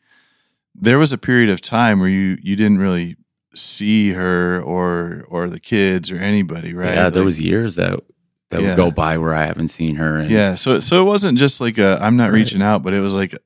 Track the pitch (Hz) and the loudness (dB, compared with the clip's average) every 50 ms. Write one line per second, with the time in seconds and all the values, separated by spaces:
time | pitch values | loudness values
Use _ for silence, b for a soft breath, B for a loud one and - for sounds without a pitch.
0 | _ _ _ _ _ _ _ _ _ _ _ _ _ _ _ - 95 113 127 143 | _ _ _ _ _ _ _ _ _ _ _ _ _ _ _ -2 2 4 4 4
1 | 156 143 135 - - - 127 123 117 104 95 87 - - 113 113 120 113 104 95 | 4 2 0 -2 -2 0 2 4 4 4 2 0 -4 -4 0 2 2 4 4 2
2 | 92 95 95 95 98 95 98 - 98 95 98 101 107 104 104 95 98 95 90 87 | 2 2 0 0 0 -2 -4 -4 -6 -4 -2 0 2 2 2 2 2 0 0 -2
3 | 87 85 80 - _ _ _ _ _ _ - - - - - - 104 104 110 110 | -4 -6 -10 -14 _ _ _ _ _ _ -10 -8 -8 -6 -6 -4 -2 0 2 2
4 | 104 101 92 92 90 92 90 90 90 87 90 90 - 67 87 90 90 90 87 87 | 2 0 0 -2 -2 -2 0 0 0 -2 -2 -4 -4 -4 -4 -2 -2 -2 -2 -4
5 | 85 85 85 80 - - 87 85 87 87 85 85 - - 117 104 98 95 92 92 | -4 -6 -10 -12 -12 -10 -6 -6 -6 -6 -8 -10 -8 -4 0 0 2 2 0 -2
6 | 82 - 92 87 95 101 104 104 95 82 82 82 82 85 85 87 90 90 90 87 | -4 -6 -8 -4 -2 0 0 0 0 -2 -6 -8 -10 -10 -8 -6 -4 -2 2 2
7 | 92 90 80 92 95 95 82 80 80 87 90 110 117 107 85 87 90 - 50 - | 2 2 2 2 2 0 0 -2 -2 0 0 0 -2 -2 -4 -4 -2 -2 -4 -6
8 | - _ _ _ _ _ _ _ _ _ 90 87 98 98 90 90 90 87 76 - | -8 _ _ _ _ _ _ _ _ _ -6 -4 -2 0 2 2 2 2 0 0
9 | 80 80 80 82 80 80 80 78 78 80 82 - 82 76 - - 82 80 76 76 | -2 -2 -2 -2 -2 -2 -2 -2 -2 -4 -4 -6 -6 -6 -6 -6 -4 -4 -4 -2
10 | 80 78 78 78 78 78 110 107 104 98 92 90 - 131 123 80 - - 175 180 | -2 -2 -2 -2 -2 0 2 2 2 2 0 -2 0 0 0 0 0 2 2 2
11 | 185 202 208 202 202 185 123 123 139 139 - - 127 117 107 113 98 98 95 - | 4 2 2 0 0 0 2 2 2 2 0 -2 -4 -2 0 2 4 4 4 2
12 | 98 110 120 123 117 98 107 110 107 - 104 98 98 104 107 101 90 92 98 101 | 2 2 2 2 4 4 4 2 2 2 0 0 2 2 2 0 0 -2 -2 -2
13 | 98 101 98 98 98 90 - - _ | -2 -2 -2 -2 -4 -4 -6 -12 _